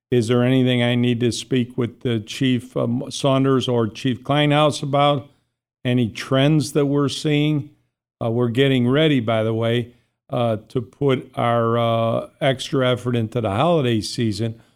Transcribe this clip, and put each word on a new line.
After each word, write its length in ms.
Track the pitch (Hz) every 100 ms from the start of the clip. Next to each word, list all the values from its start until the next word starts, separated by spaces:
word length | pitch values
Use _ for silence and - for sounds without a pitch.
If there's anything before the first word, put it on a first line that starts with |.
| -
Is 180 | 123 110
there 140 | 123
anything 400 | 123 131 127 123
I 120 | 120
need 260 | 120 123 117
to 120 | 120
speak 460 | - - 131 120 -
with 220 | 117 -
the 200 | 127 113
Chief, 560 | 107 - 131 123 - -
um, 280 | 120 123 -
Saunders 580 | - 139 135 135 131 117
or 220 | 120 113
Chief 340 | - 135 113
Kleinhaus 600 | - 143 147 143 151 147
about? 480 | 143 143 143 143 - _ _ _ _ _ 127
Any 240 | 123 113
trends 640 | - - 131 143 156 117
that 100 | 151
we're 240 | 143 143 139
seeing? 600 | - 156 147 151 151 - _ _ _ _ -
Uh, 80 | 120
we're 200 | 117 123
getting 360 | 113 139 131 120
ready, 340 | 135 160 139
by 220 | 113 113
the 120 | 110
way, 400 | 113 113 120 113 - _ _ -
uh, 300 | 127 117 107 -
to 140 | 131
put 480 | 123 - 143 131 131
our, 440 | - 120 117 113 117
uh, 500 | 117 113 113 120 - -
extra 480 | 143 135 - 139 127
effort 240 | 123 123 120
into 240 | 110 127
the 80 | 107
holiday 500 | 101 156 170 123 113
season. 580 | - - 113 101 113 113 -